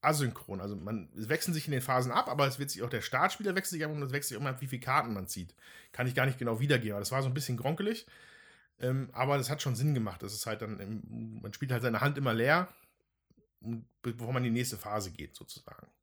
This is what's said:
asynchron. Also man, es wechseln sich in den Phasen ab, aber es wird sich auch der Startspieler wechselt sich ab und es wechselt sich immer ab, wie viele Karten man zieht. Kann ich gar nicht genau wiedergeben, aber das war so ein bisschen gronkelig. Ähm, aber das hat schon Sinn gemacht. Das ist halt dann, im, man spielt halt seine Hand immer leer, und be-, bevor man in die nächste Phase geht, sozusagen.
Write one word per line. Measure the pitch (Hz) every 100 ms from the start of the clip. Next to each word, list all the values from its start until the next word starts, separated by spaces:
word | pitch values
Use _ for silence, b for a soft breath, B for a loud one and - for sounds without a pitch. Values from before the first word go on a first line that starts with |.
asynchron. | 143 151 135 - - 98
Also | 98 101
man, | 98 110 85
es | - 110
wechseln | 156 -
sich | 160 151
in |
den | 135
Phasen | 127 127 127
ab, | 123 -
aber | 135 139
es | 127
wird | 143
sich | -
auch | 120
der | 120
Startspieler | - 127 180 - 202
wechselt | 185 185 170
sich |
ab | 156
und | 151
es | 139
wechselt | 139 139
sich | 110
immer | 143
ab, | 127
wie | 131
viele | 123
Karten | 123 139 131
man | 101 92
zieht. | - 90 - B B B
Kann | - 127
ich |
gar | 131
nicht | 131 127
genau | 120 113
wiedergeben, | 139 131 110
aber | 101
das | 101
war | 131
so | 135
ein |
bisschen | 131 143 120
gronkelig. | 123 160 202 226 - B B B B B B _
Ähm, | 127 131 131
aber | - 131 143
das | 120
hat | 147
schon | 143 117
Sinn | 143
gemacht. | 139 110 90
Das | 98
ist | 104 -
halt | 107
dann, | 110 104
im, | 98 107 - 113 113 110
man | -
spielt | 101 139
halt | 123
seine | 123 113
Hand | 139 143
immer | 131
leer, | 113 120 160 180 B B B _ _ _ _ _ _
und | 110 117 113 _
be-, | 120
bevor | 117 117
man | 127
in | 123
die | 117
nächste | 127 104
Phase | 107 107 98
geht, | 85 - -
sozusagen. | - - - - - _